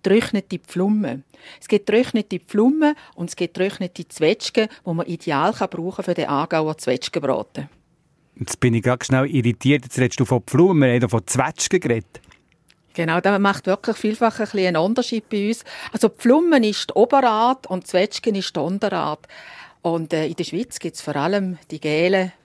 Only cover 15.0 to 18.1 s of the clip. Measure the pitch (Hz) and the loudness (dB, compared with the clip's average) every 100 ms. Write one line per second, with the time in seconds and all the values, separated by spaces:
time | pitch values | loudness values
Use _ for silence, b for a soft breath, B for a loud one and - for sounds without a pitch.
15 | 240 226 - 214 202 226 B B B - | -2 -6 -4 -2 -2 -4 B B B 0
16 | 220 - 233 285 349 294 214 202 - - | 0 2 4 4 6 4 2 -2 -4 2
17 | 240 277 254 214 233 262 - 185 - 180 | 4 4 4 2 2 0 -4 -8 -2 0
18 | 208 | 0